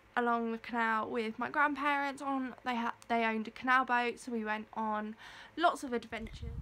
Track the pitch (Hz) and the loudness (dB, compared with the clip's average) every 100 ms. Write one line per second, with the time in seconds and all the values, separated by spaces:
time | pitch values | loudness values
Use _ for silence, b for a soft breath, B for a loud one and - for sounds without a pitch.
0 | - - 240 233 233 226 - 240 226 220 | -4 0 2 2 0 -4 -4 0 2 2
1 | 214 240 220 226 247 302 294 277 294 285 | 0 -2 -2 -2 0 4 4 4 2 2
2 | 277 269 277 269 254 - 254 240 233 - | 0 -2 -2 -2 -2 -6 -4 -2 -2 -6
3 | - 233 226 220 214 - 262 254 254 240 | 0 2 2 0 -2 -4 4 4 6 2
4 | 240 233 - 233 214 214 220 - 220 214 | 2 -2 -6 -4 -2 -4 -6 -4 -2 -2
5 | 214 220 B B B - 339 - 277 240 | -4 -10 B B B 2 2 2 -2 -4
6 | - 226 226 - - - | -4 -8 -8 -10 -10 -10